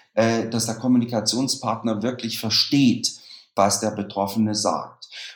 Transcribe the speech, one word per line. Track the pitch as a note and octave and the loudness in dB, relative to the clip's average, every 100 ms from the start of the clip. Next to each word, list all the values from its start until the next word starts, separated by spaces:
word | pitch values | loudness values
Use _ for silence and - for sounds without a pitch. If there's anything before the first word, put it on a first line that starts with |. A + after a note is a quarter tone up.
| _ | _
äh, | - A2+ A#2 - | 0 2 2 0
dass | A#2 A2 | -2 -2
der | A2 | -2
Kommunikationspartner | B2+ B2 A2+ A#2 G#2+ B2 C3 - A#2 A2+ A#2 G#2 | 2 4 2 0 0 0 -2 -2 -4 -2 -2 -2
wirklich | A2+ B2 A2+ - | -4 -4 -6 -6
versteht, | A2 - - C#3+ C3 F#2+ - - - - _ - | -2 0 2 4 4 4 -2 -6 -18 -20 _ 2
was | G2+ - | 2 2
der | A2 | -2
Betroffene | G2+ G2 G2+ G2 A2+ A2 G#2 | -4 -6 -4 -2 0 0 0
sagt. | G2 D#2 - - - - - | -2 -2 -6 -16 -20 -16 -16